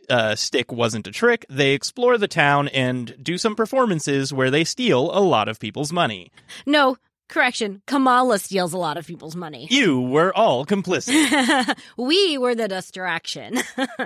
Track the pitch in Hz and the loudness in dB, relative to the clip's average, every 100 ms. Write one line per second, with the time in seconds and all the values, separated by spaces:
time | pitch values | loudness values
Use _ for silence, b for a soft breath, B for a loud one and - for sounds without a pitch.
0 | - 123 110 110 - 135 117 120 117 110 | -2 0 2 -2 -2 -2 -2 -2 -2 -2
1 | 104 - 233 233 - 135 139 139 - - | -8 -2 0 0 -2 0 2 0 -2 0
2 | 240 240 202 165 143 143 143 139 127 127 | 2 2 0 2 4 4 2 -2 -2 -4
3 | 117 - 139 180 226 208 214 262 247 165 | -8 -10 -6 -2 -2 -2 -2 0 0 0
4 | 147 139 135 139 131 143 160 - 247 127 | 0 -2 -2 0 2 2 0 -2 2 2
5 | 165 190 190 120 104 110 107 117 147 175 | 2 2 4 4 2 -4 -8 -6 -4 -2
6 | 147 98 87 _ B B B 294 262 262 | -2 -4 -14 _ B B B 4 4 0
7 | _ _ - 330 254 - 208 196 - 269 | _ _ -8 -2 0 0 -6 -8 -4 0
8 | 262 247 254 202 - 190 180 180 165 147 | 4 4 4 0 0 -2 -2 -2 -4 -6
9 | 165 170 156 175 165 135 143 262 214 131 | -10 -14 -12 -12 -12 -12 -2 2 4 2
10 | 127 143 180 180 220 127 147 202 180 170 | 2 2 2 4 2 2 0 -2 0 -2
11 | - 294 277 285 247 285 233 - - - | 2 2 4 2 2 2 0 -4 -8 -8
12 | 247 359 392 277 247 233 214 185 - 190 | 0 2 2 0 -2 -2 -4 -6 -10 -8
13 | 185 165 - 147 107 247 - - 262 - | -6 -6 -6 -12 -6 -6 -6 -6 -6 -6